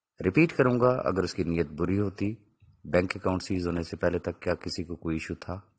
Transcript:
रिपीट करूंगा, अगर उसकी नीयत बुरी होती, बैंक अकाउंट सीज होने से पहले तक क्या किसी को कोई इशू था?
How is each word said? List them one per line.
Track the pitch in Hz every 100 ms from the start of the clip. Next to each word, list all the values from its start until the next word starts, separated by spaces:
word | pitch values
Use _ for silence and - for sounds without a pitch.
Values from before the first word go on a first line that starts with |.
| _ -
रिपीट | 117 143 165
करूंगा, | - 127 123 123 127 -
अगर | 92
उसकी | 87 -
नीयत | 82 85 76
बुरी | 76 85 98
होती, | 101 95 104 113 _ _ - _ -
बैंक | 90 92 98
अकाउंट | 98 92
सीज | - 92 87
होने | 85
से | 82 82
पहले | 90 87
तक | 95 -
क्या | 92 85
किसी | 85 -
को | 85 82
कोई | 82 80
इशू | - 82
था? | - 92 -